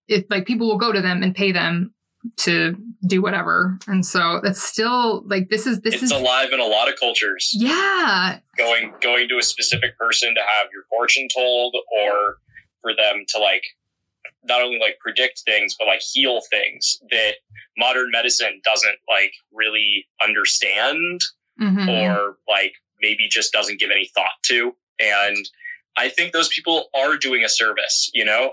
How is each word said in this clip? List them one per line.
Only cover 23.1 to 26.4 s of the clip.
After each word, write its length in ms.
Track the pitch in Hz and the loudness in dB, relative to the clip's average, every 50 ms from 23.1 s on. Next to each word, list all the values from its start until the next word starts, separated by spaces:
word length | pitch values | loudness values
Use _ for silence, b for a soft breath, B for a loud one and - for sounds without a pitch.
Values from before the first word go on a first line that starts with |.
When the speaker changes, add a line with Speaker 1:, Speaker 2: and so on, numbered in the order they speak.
| 107 107 107 104 | 0 0 -2 -2
Speaker 2:
just 200 | 101 110 107 - - | 0 -2 -2 0 -2
doesn't 260 | 110 104 101 104 98 | -2 -4 -4 -4 -4
give 100 | 104 98 | -2 -2
any 200 | 101 98 98 92 _ | 0 -2 -2 -2 _
thought 200 | 101 92 92 - - - | -2 -2 -2 -4 -4 -4
to. 280 | - 123 120 120 123 - _ _ _ _ _ | 0 0 0 0 -2 -6 _ _ _ _ _
And 360 | - 104 101 101 101 104 101 98 98 - B B B B B B B _ _ | 0 0 2 2 0 0 -2 -4 -8 -10 B B B B B B B _ _
I 140 | - 120 135 | -4 -4 -2
think 220 | - - 170 175 - | 0 -2 -2 0 0
those 160 | 165 | 0